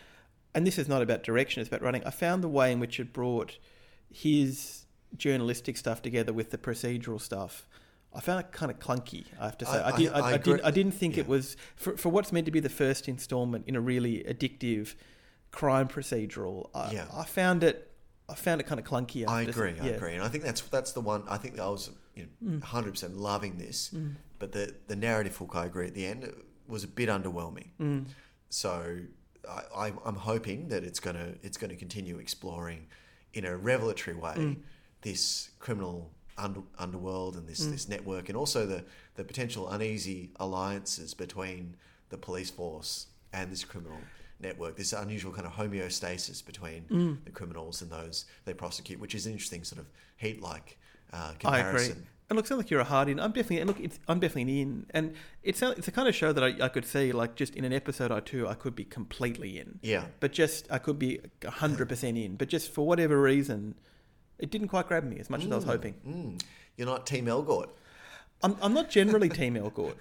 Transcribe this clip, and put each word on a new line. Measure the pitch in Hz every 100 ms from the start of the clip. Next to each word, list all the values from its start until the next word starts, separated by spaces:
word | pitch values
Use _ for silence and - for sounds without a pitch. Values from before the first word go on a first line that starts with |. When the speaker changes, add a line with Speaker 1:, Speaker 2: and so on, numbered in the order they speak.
| - - - _ _ 151
Speaker 1:
and | 180
this | 175
is | 139
not | 135
about | 117 113
direction, | - 117 139 -
it's | 110
about | 117
writing, | 123 123 123
I |
found | - 170 180 175
the |
way | 139 127
in | 123
which | 120 -
it | 120
brought | - 123 117 90 - - - - - -
his | - 151 147 135 131 - - - _ - -
journalistic | 143 135 120 120 - 117
stuff | - 113
together | 120 117 113
with | 113 110
the | -
procedural | - 113 120 120 120 107
stuff, | - 98 98 - - - - _ _
I | -
found | 147 185
it | 175 -
kinda | 151
clunky, | - - 123 120 - - -
I | 110
have | -
to | 120
say. | 131
Speaker 2:
I, | 82
Speaker 1:
I | 120
did, | 160
Speaker 2:
I, |
Speaker 1:
I, | 143
Speaker 2:
I | 123
Speaker 1:
I | 143
didn't, | 180
Speaker 2:
agree. | 156
Speaker 1:
I | -
didn't | 151 196
think | 190 175 156
it | 135
Speaker 2:
Yeah. |
Speaker 1:
was, | 135 135 - - -
for, | 196 -
for | 175
what's | 190 -
meant | 170 160
to |
be | 156
the | 143
first | - 135 135 -
installment | 123 - 127 123 113 -
in | 127
a |
really | 120 123 120 113
addictive | - 120 131 - 120 110 107 - - - - _ _
crime | - 147 131 131
procedural, | - 139 120 107 - 92 95 -
I, | - -
Speaker 2:
Yeah. | 107 80
Speaker 1:
I | - 160
found | - 185 175
it, | 165 - - - - _ -
I | 143
found | - 165
it | 135
kinda | 139
clunky, | - 123 123 127 110
I |
Speaker 2:
I | 117
Speaker 1:
have | 113
to |
say. | 117 98
Speaker 2:
agree, | 82
I | 82
Speaker 1:
Yeah. |
Speaker 2:
agree. | 90 85 85
And |
I | 107
think | 151
that's, | 151 113
that's | - 135 127
the | -
one, | 110 104 101
I | 101
think | 101 -
that |
I | 95
was, | 101 - - - -
you |
know, | 82 - 226 156
Speaker 1:
Mm. |
Speaker 2:
hundred | - 120 104
percent | 98 90 95
loving | 101 101 101 87
this, | - - - 160
Speaker 1:
Mm. | 151 143 - -
Speaker 2:
but | 101
the, | 104 101 - -
the | 101
narrative | 113 110 98 95
hook, | 87
I | 87 87
agree, | 87 90
at |
the | 92 95
end, | 117 131
it | - - - -
was | 110
a | 95
bit | - 113
underwhelming. | 101 92 87 85 - - -
Speaker 1:
Mm. | 151 139 135 - - _ -
Speaker 2:
So | - 101 87 85 87 87 - - _ -
I, | 95 - - 107
I, | 101
I'm | 117 101
hoping | 95 110 113 110 170
that | 98
it's | 87 -
gonna, | 92 87 85 90
it's | 95 -
gonna | 104 87
continue | 90 104 92 85
exploring | - - 92 85 85 82 78 - - - _
in | 110 92
a | 90
revelatory | 104 127 110 - - 85
way | 82 -
Speaker 1:
Mm. | 151 143 - - - _
Speaker 2:
this | 107 90 - - - -
criminal | - 107 92 87 80 - - -
under-, | 98 98 92 -
underworld | 90 90 92 92 92 90
and | 82
this, | 80 151
Speaker 1:
Mm. |
Speaker 2:
this | 139 -
network, | 101 101 92 87
and | 107
also | 147 123 104
the, | 92 85 - - -
the |
potential | 95 - 120 113 92
uneasy | 101 110 107 90 92 87 -
alliances | 95 92 98 98 98 - 80
between | - 90 101 95 92 87 85 - - -
the | -
police | - 92 90
force | - 87 78 - - - - -
and | 95 92
this | 92
criminal | - 95 85 78 76 - - -
network, | 95 90 82 90
this | 95
unusual | 104 101 107 92
kind | 98 85
of |
homeostasis | 85 107 101 90 - 90 90 - - -
between | - 85 82 82
Speaker 1:
Mm. | 175 175 143 -
Speaker 2:
the |
criminals | - 87 82 82 82
and | 85
those | 80 82 82 - - -
they |
prosecute, | 87 - - - 90
which | 101 107
is | 110
an |
interesting | 107 - 87
sort | 80 -
of | 73 - - -
Heat-like, | 110 110 92 80 - - - - -
uh, | 85
Speaker 1:
I | 78
agree. | 78
Speaker 2:
comparison. | - 131 95 123 123 85 - - -
Speaker 1:
And | 214
look, | 214
sounds | 269
like | -
you're | 147
a |
hard | 123 139 143
in. | 139
I'm | 220
definitely, | 226 - 170
and | 180
look, | 202
it's, | 165 - -
I'm | 170
definitely | 175 143 123 139
in. | 139 135 -
And | 156 160 156 - -
it's | 196 180
a, | 254
it's | - 175
the |
kind | 240 262
of |
show | - 156
that | 147
I, | 131 - 127
I |
could | 131 117
see, | 139 135
like, | 120 117 120
just | 135 -
in |
an | 127
episode | 135 143 - 120
or | 107
two, | - 131 101
I |
could | 107 101 -
be |
completely | - - 107 - 123 113 95 92
in. | - -
Speaker 2:
Yeah. | 110 98 85 -
Speaker 1:
But | -
just, | - 151 - -
I | 135
could | - 147
be | 127 - - -
a | -
hundred | - 156 123 127
percent | 120 123 117
in. | 104 101
But | 135
just | 165 -
for | - 151
whatever | 175 160 147
reason, | 135 139 139 107 104 - - - _ _ _ -
it | 147
didn't | 220 202
quite | 190 175
grab | 165
me | 139 107
as | -
much | - -
as |
I | 117
was | 95
Speaker 2:
Mm. |
Speaker 1:
hoping. | 117 113 95 131
Speaker 2:
Mm. | 175 139 90 - - - -
You're | 123
not | 127 127
Team | 127 117
Elgort. | 120 151 101 - - - - - - - -
Speaker 1:
I'm, | 202 202
I'm | 196
not | 269 320
generally | 208 202 214 185
Team | - 127 117
Elgort. | 101 - 82 -